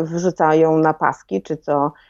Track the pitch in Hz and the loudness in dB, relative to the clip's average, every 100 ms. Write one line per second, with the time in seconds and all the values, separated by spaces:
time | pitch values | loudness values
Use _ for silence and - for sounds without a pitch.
0 | 160 170 180 165 160 156 160 160 160 156 | 0 -2 -4 0 2 2 2 2 2 0
1 | 151 135 - 190 - 156 - 143 143 - | -2 -4 -6 -8 -6 -10 -4 -2 -2 -6
2 | _ | _